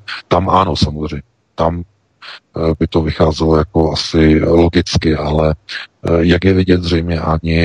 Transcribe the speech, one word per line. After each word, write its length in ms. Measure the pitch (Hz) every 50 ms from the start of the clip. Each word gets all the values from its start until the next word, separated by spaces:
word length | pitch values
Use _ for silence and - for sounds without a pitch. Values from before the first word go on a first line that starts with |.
| - - - - - _
Tam 200 | 90 87 92 92
ano, 280 | 85 90 98 92 78
samozřejmě. 460 | 71 - 76 73 76 78 76 78 71 - _ _ _ _ _ _
Tam, 280 | - 80 82 85 87 87 - _ _ _ _ _ _ - - - - _ _ _
eh, 180 | 82 82 80 80 -
by 60 | 82
to 140 | 80 - 85
vycházelo 560 | 80 78 78 - 87 80 78 - 82 80 80
jako 360 | 78 78 - - 85 78 78 76
asi 480 | 76 - - - 82 78 78 78 78 73
logicky, 720 | 73 82 85 85 85 - 87 85 - - 80 - 80 78
ale, 380 | 71 73 76 76 78 78 78 78
eh, 680 | - _ - - - - - _ _ - 90 82 85
jak 240 | 82 87 87 87 92
je 80 | 95 95
vidět, 300 | 92 92 92 92 87 87
zřejmě 380 | 85 87 82 82 87 85 80
ani 340 | 85 82 80 80 - 85 80 82 85